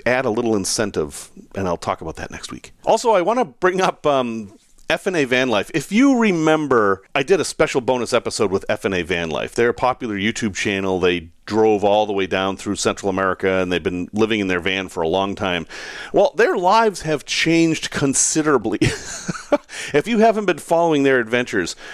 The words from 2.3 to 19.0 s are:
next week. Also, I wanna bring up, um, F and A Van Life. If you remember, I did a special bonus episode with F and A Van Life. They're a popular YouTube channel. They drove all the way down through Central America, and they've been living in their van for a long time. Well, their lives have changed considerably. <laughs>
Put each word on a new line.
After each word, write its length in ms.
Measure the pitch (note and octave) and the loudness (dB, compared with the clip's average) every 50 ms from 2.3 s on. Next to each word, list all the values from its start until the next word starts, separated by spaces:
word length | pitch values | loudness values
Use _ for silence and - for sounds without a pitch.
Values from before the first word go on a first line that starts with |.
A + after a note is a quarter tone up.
next 200 | - - - - | -14 -14 -14 -14
week. 200 | - B1 - - - _ - | -14 -16 -16 -20 -20 _ 0
Also, 260 | - G3 A3+ - A#3 | 0 0 2 2 2
I 100 | A3+ F#3 | 2 2
wanna 240 | E3+ F#3+ A#3 B3+ A#3 | 2 0 0 0 -2
bring 360 | C#3+ - _ F3 F#3 F#3 F#3 | -4 -4 _ 0 0 2 2
up, 260 | F#3+ F3 - - - | 0 0 -2 0 0
um, 500 | D3+ C#3+ C3+ B2+ A#2+ A2+ A2+ G#2+ G2 - - _ _ _ - - - | 0 2 2 0 -2 -4 -8 -10 -12 -18 -20 _ _ _ -12 -4 -4
F 180 | D#3 E3+ - | -4 -2 -2
and 80 | G3 F#3 | -2 0
A 80 | E3 C#3 | 0 2
Van 240 | A#2 B2+ B2+ C3 | 2 2 2 2
Life. 240 | B2+ A2 G2 F#2 - - | 2 2 0 0 0 -4
If 200 | D#3+ - - F#3+ | -6 -4 0 2
you 240 | A3+ C4+ C#4 C4+ | 4 4 4 4
remember, 840 | A#3 A3+ G#3+ F3+ E3 D#3 D#3 D#3 D#3+ D3+ C#3 C3 A#2 G#2+ G2 G2 - - _ - | 4 4 2 2 2 4 2 2 2 2 2 2 4 4 4 2 0 -4 _ -4
I 80 | C#3 C#3 | -2 2
did 160 | C#3+ G3 E3 | 2 2 2
a 60 | B2+ | 2
special 340 | - - - D#3+ D3+ - C#3+ | -2 -2 0 0 0 0 0
bonus 320 | B2 A#2 B2+ B2 A2+ - | 0 0 0 0 0 0
episode 400 | B2+ A2+ - A2+ - - A2+ F#2+ | 0 0 0 -2 -2 0 0 0
with 140 | F#2 F#2+ - | 0 -2 -2
F 160 | - A2 - - | -2 -4 -2 -2
and 100 | G#2 F#2+ | -2 -2
A 100 | F2+ E2+ | -2 0
Van 260 | D2+ F#2 F2 E2+ D#2+ | 0 -2 -2 -2 -2
Life. 260 | D2 B1 A1+ - - | -4 -4 -6 -4 0
They're 140 | - A#2 A#2+ | 0 0 0
a 40 | A2+ | 0
popular 420 | - C3+ B2 B2+ - C3 A2+ G#2 | 0 0 -2 -2 -2 -6 -6 -4
YouTube 380 | G2 G2 A2 A2 - A#2 G#2+ F#2 | -2 -2 -2 -2 -2 -4 -4 -4
channel. 460 | - - A2 G2+ G2 G2 F#2+ F#2 F2+ | -4 -2 -2 -2 -2 0 -2 0 2
They 300 | F2 F2+ F2+ F2 E2 E2 - _ _ | 2 2 2 0 -2 -8 -16 _ _
drove 400 | - G#2 A2 A2 A2 G#2+ G2+ G2 | -2 2 4 4 4 4 4 4
all 200 | G2+ G2+ G#2+ G#2+ | 4 4 4 2
the 60 | G#2 | 0
way 160 | G2+ G2 F#2+ | 0 -2 -2
down 300 | E2+ G2 F#2+ F#2+ G2 F#2+ | 0 0 0 0 -2 -4
through 180 | F#2 - G#2 G2 | -4 -6 -6 -4
Central 340 | - - A2+ G2 - - G2+ | -2 -2 -2 -2 -2 -2 -2
America, 520 | F#2 F#2+ F#2+ F#2+ F2+ - - F#2+ F#2 F#2 | 0 0 0 0 0 0 0 0 2 0
and 100 | F#2 F2+ | 0 0
they've 100 | F2+ E2+ | -2 -2
been 280 | D#2 G2 F2+ F2+ F2 - | -2 -2 -4 -4 -6 -6
living 300 | - G#2 A2 G#2+ A2+ G#2+ | 0 0 0 2 2 0
in 80 | G2 F#2 | 0 0
their 100 | F#2 F2 | -2 -2
van 300 | E2 F#2+ F#2+ G2 F#2+ F2 | -2 -2 -2 -2 -4 -6
for 120 | - F#2 | -6 -4
a 60 | E2 | -2
long 260 | D#2+ F2 F#2+ G2 G2 G2 | 0 0 0 0 -2 -4
time. 320 | - G#2+ F#2 F2+ F2 D#2+ - - - - - - - - - | -4 -2 -2 -2 -2 -4 -8 -12 -16 -14 -14 -14 -16 -12 -2
Well, 220 | - - D4+ - - | 0 2 2 2 2
their 220 | F3 A3+ F#4 E4 | 2 2 2 2
lives 460 | G#3 F3 F#3 G3+ A3+ A3+ G#3+ F3+ - - | 0 2 2 4 4 4 2 0 -2 -4
have 200 | D#3+ D#3 C#3 - | -4 -4 -4 -4
changed 640 | - - - - D#3+ E3 E3 E3 E3 D#3+ - - - | -6 -4 -2 0 2 4 4 4 2 0 -2 -6 -6
considerably. 880 | - - D3 C#3 B2+ - - - - D#3+ D3 D#3 C#3+ B2 G#2 G#2+ G2 - A#2 | -4 -2 -2 0 0 0 0 0 0 0 2 2 2 2 2 0 0 2 0
<laughs> 60 | B2 - - | -2 -2 -4